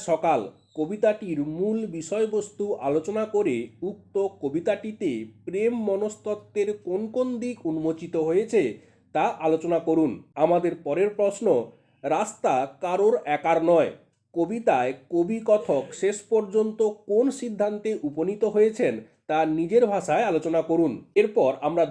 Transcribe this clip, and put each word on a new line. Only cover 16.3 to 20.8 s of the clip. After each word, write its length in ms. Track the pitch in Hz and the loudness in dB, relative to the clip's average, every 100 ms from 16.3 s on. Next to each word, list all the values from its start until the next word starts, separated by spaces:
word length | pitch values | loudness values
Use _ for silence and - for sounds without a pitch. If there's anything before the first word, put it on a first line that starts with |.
পর্যন্ত 480 | 220 208 214 220 214 214 214 - | 0 2 0 0 0 -2 -2 0
কোন 140 | 208 269 - | 2 2 -2
সিদ্ধান্তে 500 | 240 202 208 208 220 214 147 | -8 -2 -2 -2 -4 -4 -4
উপনীত 340 | 151 170 208 214 | -4 -4 0 0
হয়েছেন 400 | 208 220 220 175 113 - _ - | 4 2 2 -2 -2 -8 _ -4
তা 80 | 156 160 156 | 0 2 0
নিজের 260 | 170 226 233 | 2 4 4
ভাষায় 360 | 202 - 156 233 | 2 0 0 2
আলোচনা 300 | 160 165 165 165 | 0 0 0 2
করুন। 220 | 165 | 2